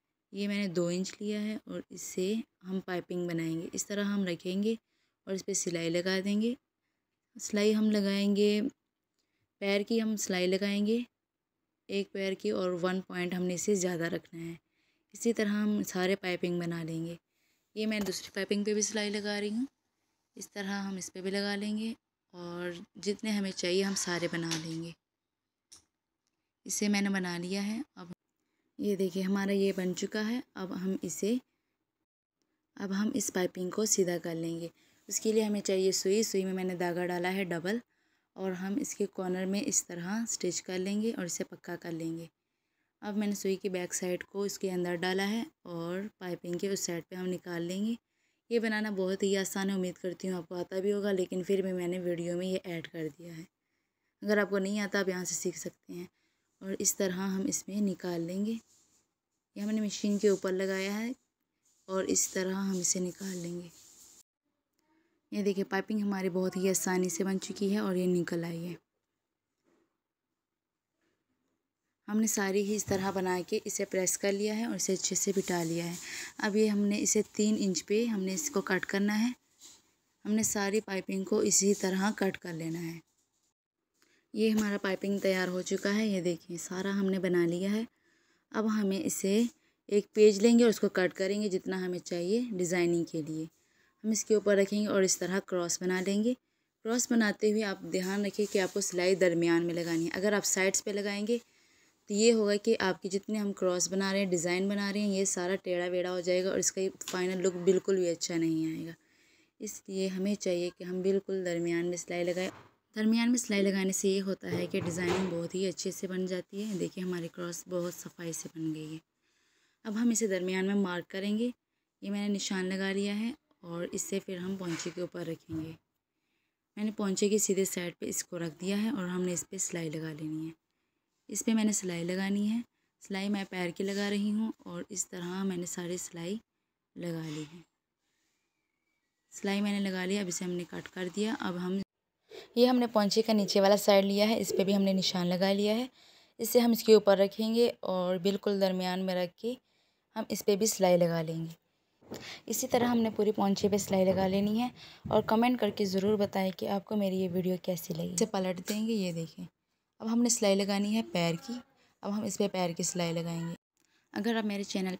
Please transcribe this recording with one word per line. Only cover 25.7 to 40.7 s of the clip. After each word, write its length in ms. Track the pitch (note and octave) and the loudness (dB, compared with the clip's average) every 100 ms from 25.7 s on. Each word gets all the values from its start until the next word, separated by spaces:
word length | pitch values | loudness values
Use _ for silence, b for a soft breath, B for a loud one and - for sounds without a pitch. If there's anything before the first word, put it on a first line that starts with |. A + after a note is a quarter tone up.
| - _ _ _ _ _ _ _ _ - | -20 _ _ _ _ _ _ _ _ -8
इसे 220 | - G#3 | -2 2
मैंने 200 | G3+ G3+ | 2 2
बना 260 | G3 F3+ E3+ | 0 -2 -4
लिया 220 | F3+ G3 | -4 -4
है। 200 | G3+ A3+ D#4 - | -4 -6 -8 -16
अब 140 | F3 - _ _ _ _ _ - | -18 -18 _ _ _ _ _ -6
ये 160 | G3+ F#3+ | -2 0
देखिए 280 | F#3+ F#3+ | 0 0
हमारा 300 | F#3+ G3 G3 | 0 0 2
ये 180 | G3+ G3 | 2 2
बन 220 | F#3+ F#3 | 2 -2
चुका 280 | E3+ F#3 G#3+ | -2 -4 -2
है। 200 | G#3+ A#3+ - - | -2 -4 -6 -10
अब 160 | F#3 | -6
हम 240 | F#3 F#3 F#3+ | -4 -2 -2
इसे, 360 | F3+ - G3 B3+ - _ _ _ _ _ _ _ _ _ _ _ _ - | -6 -2 0 0 -4 _ _ _ _ _ _ _ _ _ _ _ _ -12
अब 140 | G3 | -4
हम 200 | F#3+ G#3+ - | 0 0 0
इस 140 | - | -2
पाइपिंग 420 | F#3+ F3+ F3+ F3+ | -2 -2 -4 -4
को 140 | G#3 G#3+ | -2 0
सीधा 320 | - F3+ F3 | 2 2 0
कर 180 | F3 E3 | -4 -4
लेंगे। 340 | E3 E3 E3 b b b - | -4 -6 -8 b b b -2
उसके 240 | - A3 | 0 4
लिए 100 | A3 | 2
हमें 160 | G#3+ G#3 | 4 0
चाहिए 300 | G3+ F#3+ F#3+ | 2 4 4
सुई। 320 | F#3 F#3+ G#3 | 2 4 4
सुई 200 | G#3+ G3 F#3+ | 4 2 0
में 60 | |
मैंने 220 | F#3 F#3 F3 | -2 -2 -2
धागा 280 | F3 E3+ F3+ | -2 0 0
डाला 240 | F3 F3+ | 0 0
है 140 | F#3+ F#3 | 0 0
डबल 340 | E3+ F3 A#3 - _ _ _ _ - | -2 0 -4 -6 _ _ _ _ -6
और 180 | F#3+ | -4
हम 240 | F3+ F#3+ G3+ | -4 -4 -4
इसके 260 | - - G3+ | -4 -4 -4
कॉर्नर 380 | - F#3 F#3 F#3+ | -4 -4 -2 0
में 160 | G3 | -2
इस 240 | G#3+ - - | 0 0 -2
तरह 380 | F3 F3 A3 A#3 | -6 -4 -4 -4
स्टिच 320 | - F3+ E3 | -2 -2 -4
कर 180 | - | -4